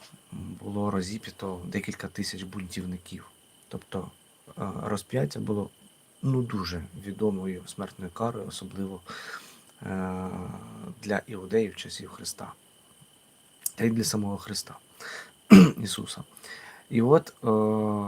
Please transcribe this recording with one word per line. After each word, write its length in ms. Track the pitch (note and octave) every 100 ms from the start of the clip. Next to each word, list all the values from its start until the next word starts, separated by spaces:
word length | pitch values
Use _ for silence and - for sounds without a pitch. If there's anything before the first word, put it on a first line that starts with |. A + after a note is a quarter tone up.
| - - -
було 600 | - F#2 F#2 G2+ G#2 G#2
розіп'ято 720 | G2 F#2 A2 - - G2 F2+ F2
декілька 420 | G2 G2 - F#2+
тисяч 360 | - G2 F#2
бунтівників. 800 | F#2 G2 F2+ - F#2 F#2 - - - - _ - -
Тобто, 440 | - - F#2+ F2 - _ _ - -
е, 140 | G2+ -
розп'яття 560 | G#2+ G#2 - B2+ D3 A2
було, 300 | G#2 G#2 F#2+ - - _ _ _
ну, 200 | C3+ C3
дуже 420 | A#2 G#2+ F2 F2 F2+ - G2
відомою 580 | F#2+ G#2+ G2 F#2+ F2+ -
смертною 440 | - F#2+ - F#2
карою, 360 | - A2+ G#2+ F#2+
особливо, 540 | - F#2+ F#2+ F#2+ F#2 - - - - - - - -
е, 480 | G2 F#2+ F#2 F#2 F#2 F#2 F2+ F#2 A2+ A2 - -
для 180 | G2+ G2+ -
іудеїв 480 | G#2 F#2+ A2 G#2 -
часів 340 | D2+ - -
Христа. 440 | - - - G2 - - - - - - _ _ _ _ _ - -
Та 80 |
й 60 | A2+
для 140 | A2+
самого 340 | G#2 G#2+ G2+ G2
Христа 380 | - G2 - - - - - - - - -
<clears throat> 340 | G3 E3+ -
Ісуса. 400 | G2+ - - - - - - - - - -
І 120 | A#2+
от, 320 | A#2 D#3+ - -
е, 40 | A#2+ G#2+ G#2+ G#2+ G#2+ G#2